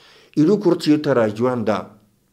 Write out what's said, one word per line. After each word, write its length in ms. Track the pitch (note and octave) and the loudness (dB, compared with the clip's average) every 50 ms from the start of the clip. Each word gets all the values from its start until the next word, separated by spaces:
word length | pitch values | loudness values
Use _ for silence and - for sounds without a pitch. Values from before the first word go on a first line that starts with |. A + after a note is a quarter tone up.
| _ - - _ _ _ - | _ -20 -20 _ _ _ -2
Hiru 220 | D3 D3+ E3 G#3 G#3 | 0 2 2 2 2
kurtsiotara 640 | G#3 F3+ E3 E3+ - D#3 D3+ D3+ D3+ D3 C3 A#2+ A2+ A2 G#2+ | 2 0 0 0 2 0 0 2 2 0 0 2 0 0 0
joan 320 | A2+ A#2+ B2+ B2+ A#2+ G#2+ | -2 -2 -2 -2 -2 -2
da, 140 | G#2+ G#2 F#2 F2 - - - _ _ _ _ _ _ | -2 -4 -4 -6 -10 -18 -20 _ _ _ _ _ _